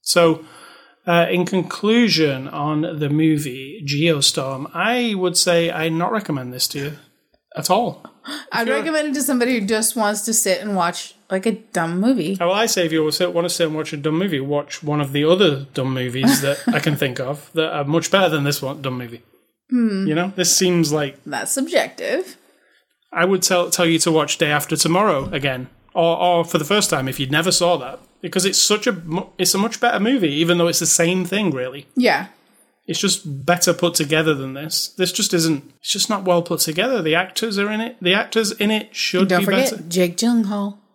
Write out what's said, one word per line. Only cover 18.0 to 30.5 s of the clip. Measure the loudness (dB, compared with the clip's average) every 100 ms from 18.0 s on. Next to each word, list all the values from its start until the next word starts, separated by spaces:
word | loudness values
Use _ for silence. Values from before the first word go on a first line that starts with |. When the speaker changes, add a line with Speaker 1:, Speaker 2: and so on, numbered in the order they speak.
| 2
Speaker 1:
better | 4 4
than | 2
this | -2 -2
one | -6 -6
dumb | -6 -6
movie. | -10 -14 _ _ _ _ _
Speaker 2:
Hmm. | 0 0 0 0
Speaker 1:
You | 0
know, | -2 0
this | 2 4
seems | 4 4 2
like | 0 -2 -8 -8
Speaker 2:
That's | -6 -4
subjective. | -4 0 0 0 -6 -4 -4 -6 -16 _ _ _ _ _ _ _
Speaker 1:
I | -2 0
would | 2
tell, | 2 0 0
tell | 0 2
you | 2
to | 2
watch | 2 0 0
Day | 2
After | 0 0 0
Tomorrow | 2 2 2 0 -2
again, | -4 -4 -4 -10 _ _ 0
or, | 2 4
or | 4 2 2
for | -2
the | 2
first | 0 2
time | 0 -2
if | -4
you | 0
never | 0 2
saw | 2 2 0
that, | -4 -14 _ _
because | -4 -2 0
it's | 2
such | 2 2 0
a |
mu-, | -2 -4 -6 -6 -2
it's | 0 2
a |
much | -2 0
better | 0 2
movie, | 2 2 0
even | 0 2